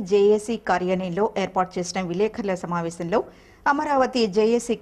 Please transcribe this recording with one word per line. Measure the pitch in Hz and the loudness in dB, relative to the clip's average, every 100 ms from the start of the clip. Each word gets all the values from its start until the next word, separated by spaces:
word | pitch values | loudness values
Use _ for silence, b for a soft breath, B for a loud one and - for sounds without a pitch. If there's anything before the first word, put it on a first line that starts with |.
| 185 | 2
జేఏసీ | 202 202 214 208 226 - | 4 6 4 0 -4 0
కార్యాలయంలో | 180 180 185 185 170 214 - | 0 0 -2 -2 -2 0 0
ఏర్పాటు | 185 190 180 190 | -2 -2 -2 -4
చేసిన | 175 196 180 | -6 -4 -4
విలేకరుల | 170 214 214 196 185 | 0 -2 -2 -4 -4
సమావేశంలో | 170 175 170 170 170 214 - b b b 294 | -4 -4 -4 -6 -2 -2 -2 b b b 0
అమరావతి | 285 302 269 254 254 220 190 | 0 0 2 2 2 0 2
జేఏసీ | 214 233 - 214 | 2 2 -2 -2